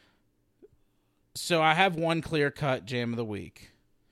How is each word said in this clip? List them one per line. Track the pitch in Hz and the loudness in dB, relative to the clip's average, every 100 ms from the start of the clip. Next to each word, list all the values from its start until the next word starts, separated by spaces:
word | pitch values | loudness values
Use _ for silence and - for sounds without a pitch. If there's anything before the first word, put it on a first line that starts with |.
| _ _ _ _ _ _ - _ _ _ _ _ _ | _ _ _ _ _ _ -20 _ _ _ _ _ _
So | - - 170 | -10 0 2
I | 156 | 4
have | 165 190 165 | 6 4 2
one | 165 165 | 0 0
clear-cut | - 160 143 - 147 131 98 | -2 0 0 0 -2 -2 -2
jam | 123 120 | -4 -4
of | 117 | -4
the | |
week. | 113 101 90 - - _ _ _ _ | -4 -6 -10 -18 -20 _ _ _ _